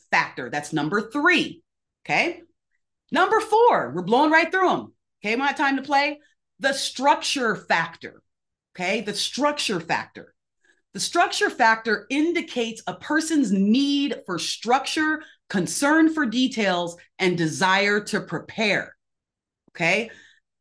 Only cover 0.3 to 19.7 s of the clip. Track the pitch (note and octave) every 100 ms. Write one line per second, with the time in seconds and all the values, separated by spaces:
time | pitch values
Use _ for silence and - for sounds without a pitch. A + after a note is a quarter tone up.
0.3 | - B2 D3 D3 D#3 D3+ G3+ A3 D4 D#4+
1.3 | D#4+ B2 - _ _ _ _ - D3 D4
2.3 | E4+ - _ _ _ _ _ - C#4+ F#4+
3.3 | G#4+ - G#4+ A#4 G3+ A#2+ D3+ F3+ A#3+ D4+
4.3 | D#4+ E4+ F#4+ F4+ - G#2+ _ _ _ G#3
5.3 | A#3+ C#4 C#4 C#4 C4+ C#4 C#4 D4 D4 _
6.3 | _ _ - F#3+ - - - C#4 - -
7.3 | C#4+ A#3 F#3+ - F3+ D#3+ - - - _
8.3 | _ _ _ _ - F3+ A3+ G#3+ - -
9.3 | - D4 D4 - F#3 E3 B2+ A2 - -
10.3 | _ _ _ _ _ _ G3 - E4+ F#4+
11.3 | - G4+ - A3+ A3+ A#3 G#3 - C#4 D#4+
12.3 | E4+ A3+ B3 A3+ A3 - E3+ - D4+ D#4
13.3 | D#4+ A#3 G3 G3+ A#3+ C#4 C#4+ C#4 - -
14.3 | F3 - - G#3+ C4 C#4 - D#4 D#4 -
15.3 | _ - G#3 E3 - C#4 D#4 D#4+ D#4+ C4+
16.3 | A#3 B3+ - G3+ F3+ F3 F3 - - F#3
17.3 | E3+ D#3+ C3+ F#3 F#3+ G3+ G#3 G#3 G3+ -
18.3 | E3 - - A3 E3 - - _ _ _
19.3 | _ _ _ _